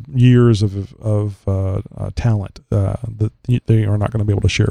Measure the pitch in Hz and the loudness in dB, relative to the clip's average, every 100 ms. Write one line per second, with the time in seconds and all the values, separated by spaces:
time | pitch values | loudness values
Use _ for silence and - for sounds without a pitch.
0 | 127 135 123 123 120 107 104 98 98 - | -2 2 6 6 6 4 0 -4 -12 -8
1 | 107 107 104 98 - 95 95 101 - - | -4 -2 -4 -6 -4 -2 -2 -6 -8 -10
2 | 98 - 120 107 98 - _ 107 98 98 | -8 -2 -2 -2 -4 -16 _ -2 0 -4
3 | 113 110 107 - - 123 - 113 104 104 | -8 -6 -6 -6 -2 -2 2 0 2 -2
4 | 101 110 104 101 101 - - | -2 -2 -2 0 0 0 0